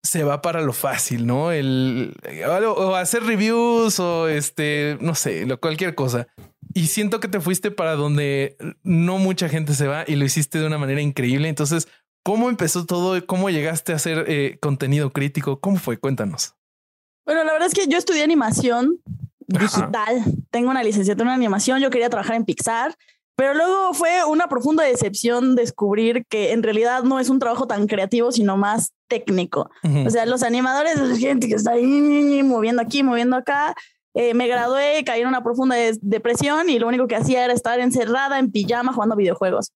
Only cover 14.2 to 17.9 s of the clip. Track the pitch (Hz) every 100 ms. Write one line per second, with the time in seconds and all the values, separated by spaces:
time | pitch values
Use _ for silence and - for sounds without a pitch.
14.2 | 156 147 139 - 151 139 135 143 143 139
15.2 | 139 147 139 135 196 190 - 117 135 131
16.2 | 104 78 - _ _ _ _ _ _ _
17.2 | - 320 311 311 349 - 359